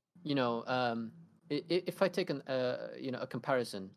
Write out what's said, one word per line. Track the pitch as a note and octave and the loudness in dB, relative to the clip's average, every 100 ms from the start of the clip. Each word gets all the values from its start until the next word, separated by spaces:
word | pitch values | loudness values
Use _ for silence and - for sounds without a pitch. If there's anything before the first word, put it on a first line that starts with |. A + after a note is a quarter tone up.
| _ - | _ -10
you | D3+ | 0
know, | C#3 B2 A#2 A#2 | 2 4 2 0
um, | B2+ B2 A#2 A2+ - - - - | 2 2 0 -4 -10 -20 -20 -4
i-, | D3 - | -4 0
i-, | F3 F3 | 0 0
if | - | 2
I | F#3+ | 2
take | F#3+ F3 | 2 0
an, | C#3 | -2
uh, | - C3 B2+ B2+ A2+ A#2 | 0 0 0 -2 -6 -6
you | C3 | -6
know, | B2 | -4
a | C3 | -4
comparison, | B2 - C3 A#2 G2+ F#2+ | -4 2 2 2 -4 -8